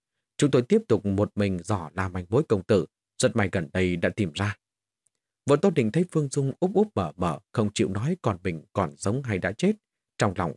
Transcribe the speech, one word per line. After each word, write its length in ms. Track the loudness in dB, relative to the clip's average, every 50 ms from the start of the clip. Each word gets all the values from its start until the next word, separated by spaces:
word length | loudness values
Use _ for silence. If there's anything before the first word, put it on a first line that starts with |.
| _ _ _ _ _ _ _ 0
"Chúng 140 | 0 2
tôi 100 | 2 2
tiếp 200 | 2 4 2 2 4 2
tục 180 | 0 2 2
một 260 | 0 0 0 0 0 0
mình 240 | -2 -2 0 -2 -4 -4
dò 260 | -4 -4 -4 -4 -8 -6
la 160 | -4 -4 -4
manh 160 | -4 -8 -6 0
mối 140 | 0 0 2
công 200 | 2 0 -2 2
tử, 220 | 2 2 2 2 0 _ _ _ _ _ 0
rất 180 | 0 0 2
may 140 | 2 0 0
gần 180 | 0 -4 -4 -2 -2
đây 220 | 0 0 0 0
đã 140 | 0 -2 -2
tìm 220 | -2 -2 -4 -4 -2
ra." 240 | -4 -4 -4 -4 -8 _ _ _ _ _ _ _ _ _ _ _ _ _ _ _ _ _
Vợ 100 | 2 2 4
Tô 80 | 4 2
Định 220 | 2 2 0 2
thấy 140 | 2 0 -2 0
Phương 180 | 0 -2 -2 -2
Dung 220 | -2 -2 -2 -2 -2 -2
úp 140 | -2 0 2
úp 220 | 2 0 0 0
mở 160 | -4 -4 -4 -4 -2
mở, 220 | -2 -2 -2 -4 -10 _
không 180 | -2 -2 -2 0 0
chịu 160 | -2 -2 -2
nói 280 | -2 -2 -2 -2 -4 -2
con 160 | -2 -2 -2 -2 -4
mình 200 | -6 -6 -6 -12 _ _
còn 240 | -2 -2 -2 -4 -6
sống 260 | -4 -2 -2 -2 -4
hay 160 | -4 -4 -2
đã 120 | -2 -4
chết, 220 | -4 0 0 0 0 0 _ _ _ _ _ _ _ -2
trong 160 | -2 0 0
lòng 180 | -2 -4 -4 -4